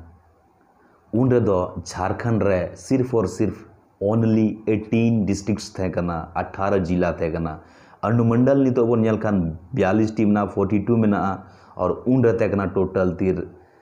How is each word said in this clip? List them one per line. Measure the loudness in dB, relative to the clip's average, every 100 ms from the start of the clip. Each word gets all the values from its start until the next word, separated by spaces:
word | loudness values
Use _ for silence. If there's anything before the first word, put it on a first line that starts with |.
| -20 _ _ _ _ _ _ _ _ _ -6
ᱩᱱ | 0 2
ᱨᱮᱫᱚ | 2 2 0 -2 -8 -12
ᱡᱷᱟᱲᱠᱷᱚᱸᱰ | -6 -4 -4 -2 0
ᱨᱮ | 2 0 -2 -8
ᱥᱤᱨᱯ | -2 -2 0 0
ᱚᱨ | 0
ᱥᱤᱨᱯ | -2 -4 -4 -16 -20 _ -4
only | 0 2 2 4 2 0 -2
eighteen | -2 0 0 2 2 0
ᱰᱤᱥᱴᱨᱤᱠᱴᱥ | -2 -2 -6 -6 -6
ᱛᱟᱦᱮᱸ | -4
ᱠᱟᱱᱟ, | -4 -4 -6 -6 -6
ᱟᱴᱷᱟᱨᱚ | -6 -4 0 0 0
ᱡᱮᱞᱟ | 0 0 -2
ᱛᱟᱦᱮᱸ | -4
ᱠᱟᱱᱟ। | -4 -6 -8 -16 -20 -20 -6
ᱚᱱᱩᱢᱚᱱᱰᱚᱞ | 0 2 4 4 4 4 2
ᱱᱤᱛᱚᱜ | 2 2
ᱵᱚᱱ | 2
ᱧᱮᱞ | 2 0
ᱠᱷᱟᱱ | 0 0 -2 -6 -8 -2
ᱵᱤᱭᱟᱞᱞᱤᱥᱴᱤ | 2 2 0 0 2
ᱢᱮᱱᱟᱜᱼᱟ, | 2 0
ᱯᱷᱳᱨᱴᱤ | -2 0 0 0
ᱴᱩ | 2
ᱢᱮᱱᱟᱜᱼᱟ, | 2 2 -2 -6 -12 -20 -20 -4
ᱟᱨ | -2 -2 0
ᱩᱱ | 4
ᱨᱮ | 4
ᱛᱟᱦᱮᱸ | 2 0
ᱠᱟᱱᱟ | 0 0 0
ᱴᱳᱴᱟᱞ | 0 0 0 0
ᱛᱤᱨ | -2 -2 -4 -12 -20 _